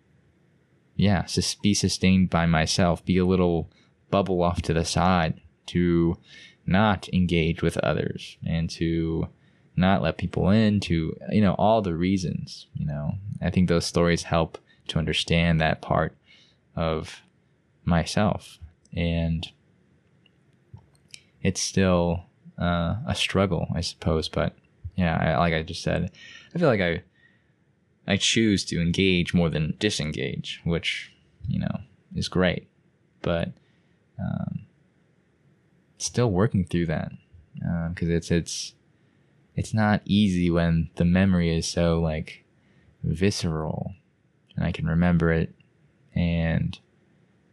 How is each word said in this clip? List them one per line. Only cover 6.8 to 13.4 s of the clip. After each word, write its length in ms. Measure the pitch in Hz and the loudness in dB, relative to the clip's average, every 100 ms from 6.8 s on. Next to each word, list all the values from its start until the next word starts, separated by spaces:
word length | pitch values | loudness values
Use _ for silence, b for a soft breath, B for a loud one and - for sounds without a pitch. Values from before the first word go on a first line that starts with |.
| 107 92 - | 2 0 -2
engage 520 | 92 87 85 82 82 | 0 2 2 0 0
with 140 | 82 - | 0 0
others, 580 | - 78 - - - - - | 0 0 -2 -6 -14 -12 -6
and 220 | 82 82 | -4 -4
to 580 | - 82 82 82 80 - - b b b - | -2 -2 0 -2 -4 -6 -10 b b b 0
not 260 | 92 98 | 2 2
let 160 | 80 - | 0 -2
people 320 | 90 - 87 | -4 0 2
in, 300 | 107 107 104 | 4 4 2
to, 360 | 90 82 80 - - | 0 -2 -2 -6 -2
you 100 | 104 | 2
know, 140 | 101 | 2
all 280 | - 104 113 | 4 2 2
the 120 | 95 | 2
reasons, 720 | 82 90 98 85 - - - - | 0 0 0 -2 -6 -8 -16 -14
you 100 | - | -8
know. 280 | 76 73 73 98 104 - | -6 -4 -6 -6 -8 -6